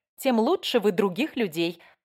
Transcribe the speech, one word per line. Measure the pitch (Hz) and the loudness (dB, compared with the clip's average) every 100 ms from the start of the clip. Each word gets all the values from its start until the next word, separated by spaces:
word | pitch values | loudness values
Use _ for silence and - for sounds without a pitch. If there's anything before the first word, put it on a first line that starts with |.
| _ - | _ -4
тем | 262 226 | 0 2
лучше | 233 381 - 240 | 2 0 0 0
вы | 202 | 2
других | 180 196 170 311 - | 2 0 0 -4 -2
людей. | 202 160 170 170 - _ | -4 -2 -4 -6 -16 _